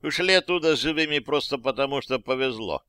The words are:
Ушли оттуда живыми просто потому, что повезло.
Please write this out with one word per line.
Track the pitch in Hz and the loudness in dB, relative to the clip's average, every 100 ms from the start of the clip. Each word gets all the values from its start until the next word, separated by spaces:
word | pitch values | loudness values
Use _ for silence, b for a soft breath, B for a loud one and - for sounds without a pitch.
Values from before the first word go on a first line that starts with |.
Ушли | 151 156 180 | -4 -2 4
оттуда | 185 - 180 160 147 | 4 4 0 2 2
живыми | 135 156 156 147 | 0 0 0 -2
просто | 117 143 - 139 | 0 -2 0 -4
потому, | 120 127 139 139 | -2 -2 0 -2
что | - 131 | -2 -4
повезло. | 107 131 135 113 110 71 | -2 -2 0 -2 -4 -6